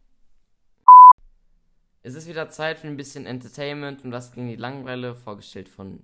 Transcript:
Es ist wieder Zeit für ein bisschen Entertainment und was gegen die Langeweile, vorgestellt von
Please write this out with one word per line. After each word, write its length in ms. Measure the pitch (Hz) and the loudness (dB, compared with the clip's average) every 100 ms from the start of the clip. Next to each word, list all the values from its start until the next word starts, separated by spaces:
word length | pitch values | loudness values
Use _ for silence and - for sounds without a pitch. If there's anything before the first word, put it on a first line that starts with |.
| - - - - _ _ _ _ - 988 988 - - - - - _ _ _ _ | -20 -20 -20 -20 _ _ _ _ 8 10 10 8 0 -20 -20 -20 _ _ _ _
Es 140 | 123 143 | -20 -20
ist 120 | 165 | -16
wieder 220 | 160 156 | -12 -12
Zeit 300 | - 156 160 | -10 -10 -10
für 80 | 156 | -14
ein 100 | 143 | -14
bisschen 280 | 139 143 101 | -16 -16 -14
Entertainment 800 | 127 127 - 143 147 143 139 127 | -14 -16 -14 -12 -12 -14 -16 -14
und 60 | |
was 200 | 120 123 | -14 -16
gegen 160 | - 123 | -16 -14
die 80 | 113 | -12
Langeweile, 600 | 120 139 127 127 123 120 | -14 -14 -14 -14 -14 -16
vorgestellt 520 | - 104 - 101 92 | -18 -20 -20 -20 -20
von 320 | - 95 - | -20 -20 -18